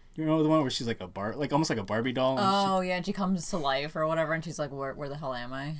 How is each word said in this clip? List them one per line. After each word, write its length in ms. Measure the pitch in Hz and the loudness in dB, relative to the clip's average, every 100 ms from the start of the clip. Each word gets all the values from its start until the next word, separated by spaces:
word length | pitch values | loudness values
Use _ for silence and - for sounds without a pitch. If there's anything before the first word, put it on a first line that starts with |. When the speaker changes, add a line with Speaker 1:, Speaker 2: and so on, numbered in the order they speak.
| - | -16
Speaker 1:
You 100 | - | -4
know 180 | 156 160 | 2 4
the 60 | 151 | 6
one 140 | 156 | 4
where 80 | 131 | 4
she's, 160 | - 117 | 0 -2
like, 140 | 113 | -4
a 60 | 90 | -6
Bar-, 280 | 95 101 | -6 -6
like, 180 | 123 - | -2 0
almost 160 | 277 156 | 2 2
like 100 | 117 | 0
a 60 | |
Barbie 280 | 98 202 131 | 0 0 0
doll, 260 | 127 131 135 | 2 2 2
and 20 | |
she 300 | 196 196 196 | 4 4 4
Speaker 2:
Oh, 100 | 190 | 2
yeah, 160 | 185 180 | 2 -2
and 80 | |
she 80 | 180 | -2
comes 380 | 190 190 185 - | -2 0 0 0
to 80 | 180 | 0
life 380 | 139 135 147 160 | 0 0 -2 -2
or 100 | 156 | 0
whatever, 260 | 160 156 | 2 0
and 100 | 160 | 0
she's 160 | 160 156 | -2 -4
like, 120 | 147 | -4
"Where, 240 | 139 135 | -4 -6
where 140 | 131 143 | -6 -8
the 80 | 143 | -6
hell 180 | 143 | -6
am 180 | 123 120 | -6 -6
I?" 220 | 135 143 156 | -6 -6 -4